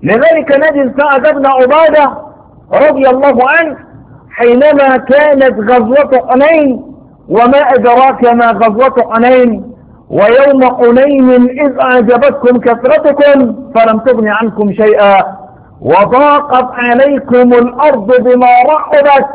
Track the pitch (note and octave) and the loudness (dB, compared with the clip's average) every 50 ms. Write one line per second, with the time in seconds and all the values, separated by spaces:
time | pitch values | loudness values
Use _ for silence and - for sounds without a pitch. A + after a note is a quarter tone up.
0 | - - G3 A3+ C#4 E4 E4 D#4+ C#4+ - C#4 C4+ D4+ D#4 D4 C#4+ C#4 B3+ - C4+ | -2 -2 -2 0 2 0 0 0 0 -2 -2 0 0 -2 -2 -2 -4 -4 -2 -4
1 | C#4+ D4+ C#4 C4+ B3 D4+ D4 C#4 C4+ C4+ C4+ C4 B3+ B3 C#4+ D#4 E4 D#4 C#4+ D4+ | -2 0 0 0 0 -2 -2 0 -2 -2 0 0 0 2 2 2 2 2 2 2
2 | D4 C4 - G3+ - - - - - - - - - - - F#3+ C4 D4+ C#4 C4+ | 0 0 -4 -8 -18 -20 -20 -20 -20 -20 -20 -20 -16 -6 -2 0 0 0 0 0
3 | C4+ C4+ B3+ B3+ C#4 C#4+ C4 A3+ B3+ C4+ D4 E4 E4 D#4 C4+ - - - - - | 0 0 0 0 0 0 0 0 0 0 0 0 -2 -2 -6 -12 -18 -20 -20 -20
4 | - - - - - - - - A#3 A#3+ A#3+ B3 C#4 D4+ D4+ C#4+ C#4 C4+ C4 B3+ | -20 -20 -20 -20 -20 -20 -8 -2 0 0 2 2 2 2 2 2 2 0 0 -2
5 | - - B3+ C#4+ D4 D4+ D4 C#4 C4+ C4 A3 G3+ G#3+ G#3 B3 B3 A3+ A3 B3+ C#4+ | -2 0 0 2 2 2 2 2 2 0 0 -2 -2 0 0 0 0 0 0 0
6 | C#4+ - C4+ B3+ A#3 - B3 B3+ C#4 D4+ E4 D#4+ D4+ C#4 B3+ - - - - - | 0 0 0 -2 -2 0 0 0 2 2 2 0 0 -2 -4 -6 -10 -18 -20 -20
7 | - - _ _ _ - - G#3+ A#3+ B3 C4+ C#4 D4 B3+ C4 B3 G3+ B3 A#3+ A#3+ | -20 -20 _ _ _ -4 0 0 2 2 2 0 0 2 0 0 2 2 2 2
8 | C4 C4+ C4 - A#3+ A#3+ A#3 A#3+ A#3+ A#3 A#3 - A#3+ A3+ G#3 G#3+ B3+ C4 C4 B3+ | 2 2 0 0 0 0 2 2 0 0 0 0 0 -2 0 0 -2 -2 0 -2
9 | A3+ - G#3+ A3+ A#3 B3 B3+ B3+ B3 A#3+ A3 G3 - - - - - - - - | -4 -2 -2 -2 0 2 2 2 2 0 -2 -4 -10 -16 -20 -20 -20 -20 -20 -20
10 | - _ - D3+ G3 G#3+ A#3 C4 C#4 C#4+ C#4 C4+ B3+ B3+ A#3+ - B3 A#3 A#3+ B3 | -20 _ -2 0 0 2 2 2 2 2 2 2 0 0 0 0 0 2 2 2
11 | C4+ C#4+ C#4+ C4+ C4 B3+ B3+ B3 B3 B3 B3+ C4 D4+ C#4+ B3 A#3+ - B3+ B3+ B3+ | 2 0 0 0 2 2 2 2 2 0 -2 -2 -4 -4 -2 -2 -2 0 0 0
12 | A#3 G3+ B3 A#3+ C4+ C#4+ C4+ C#4 - B3 B3 B3 - B3 A#3 A#3 - B3+ D4 D#4 | 0 0 0 2 0 0 -2 0 -2 0 0 0 0 -2 -4 -2 -2 0 0 0
13 | D4+ D4+ C#4 C#4+ C#4+ C#4+ C#4+ C#4 B3+ A#3 - - - - - A3+ A3+ A3+ A3 A3 | 0 -2 0 2 2 2 2 2 0 -2 -4 -10 -14 -6 -2 -2 0 0 0 -2
14 | A3 C4 B3 A3+ A3 G#3+ G#3 G#3+ A3+ A3+ - - G#3+ G3+ F#3 G3+ G#3+ G#3+ G#3+ G#3+ | 0 -2 -2 0 -2 -4 -4 -4 -4 -6 -4 -4 -4 -4 -2 -2 0 0 2 2
15 | G#3 G3+ G3 F#3+ F#3 - - - - - - - - _ - - - A#2 A#2+ D#3 | 2 2 2 2 0 -2 -8 -16 -20 -20 -20 -20 -20 _ -20 -12 -4 0 0 0
16 | G3+ - A#3+ C4 C#4+ D4 D4 D4 C#4+ - B3+ B3+ B3 - - - A#3+ A#3+ A#3+ B3 | 2 0 0 0 2 2 2 0 -2 -2 -2 -2 -2 -4 -6 -6 -4 -2 0 0
17 | C4+ C#4+ C#4+ C4 C4+ - B3 B3 B3 B3 B3 A#3+ A#3 B3 - - C#4+ D4+ C#4 A#3+ | 0 0 0 -4 -4 -2 0 2 2 2 2 2 0 -2 -2 -2 0 0 0 -2
18 | G3 G3+ B3+ B3 G#3+ B3 B3 B3 B3 B3 B3 B3 B3 C#4 D4+ D4+ D4+ - D4+ D4 | -2 0 0 0 2 2 0 2 2 2 2 2 2 2 0 -2 -4 -2 0 0
19 | C#4 C#4+ C#4 C#4 C4 - - | 2 2 2 0 0 -4 -10